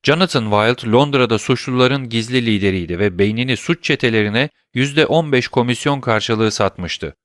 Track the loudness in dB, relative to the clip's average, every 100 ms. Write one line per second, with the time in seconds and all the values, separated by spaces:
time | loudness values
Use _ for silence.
0 | 0 2 2 0 2 2 2 0 2 2
1 | 4 2 2 0 0 -4 -2 0 2 0
2 | -4 -4 -2 -2 0 0 0 -2 -4 -2
3 | -2 2 0 0 -2 -4 -2 -4 -2 0
4 | 2 2 0 0 -4 _ _ -4 -2 2
5 | 2 2 2 0 0 -2 0 -2 -2 -4
6 | 0 -2 0 0 0 0 -2 -2 -10 -8
7 | -10 -12